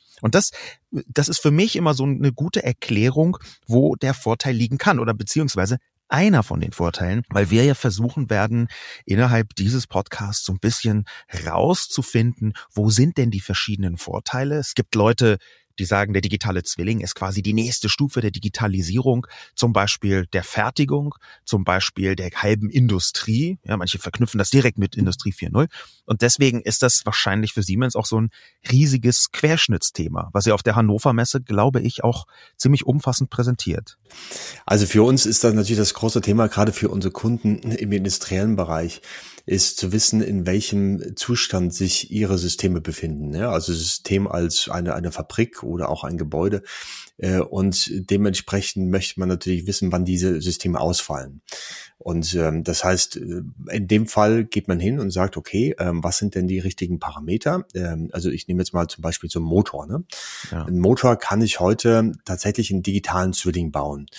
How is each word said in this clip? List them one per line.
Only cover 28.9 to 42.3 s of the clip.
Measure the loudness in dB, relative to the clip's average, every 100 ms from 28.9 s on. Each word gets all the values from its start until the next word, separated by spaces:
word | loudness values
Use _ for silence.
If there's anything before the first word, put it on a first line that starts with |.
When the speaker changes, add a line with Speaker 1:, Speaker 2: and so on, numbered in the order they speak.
| 4 2 2 0
Speaker 1:
Querschnittsthema, | 0 2 2 2 0 -2 -4 -4 -4 -2
was | 0 4
ihr |
auf | 4
der | 4 4
Hannover | 4 4 2
Messe, | 2 2 -2
glaube | -2 2 2 2
ich, | 0 0
auch | 0 -2 -6 -20 -20 _
ziemlich | 4 4 4
umfassend | 0 0 -2 -2
präsentiert. | 0 -2 -2 -4 -6 -8 -20 _ -20 -14 -12 -12 -14
Speaker 2:
Also | 0 2 4
für | 6
uns | 6 6 4
ist | 2
das | 4
natürlich | 4 2 2
das | 2
große | 0 0 0
Thema, | 2 2 2
gerade | 4 2
für | 2 -2
unsere | 0 -4
Kunden | -2 -2 0 0 0 -2
im | -4 -2
industriellen | -2 0 -4 -2 0 2 0
Bereich, | 0 -2 -4 -8 -16 -18 -18 -16 -2
ist | 0 0 0
zu | -2
wissen, | 0 2 2
in | 2 0
welchem | 0 0 0 0 0 0 -4
Zustand | -8 -2 0 0 0 -2
sich | 0 0 0 -2
ihre | -2 0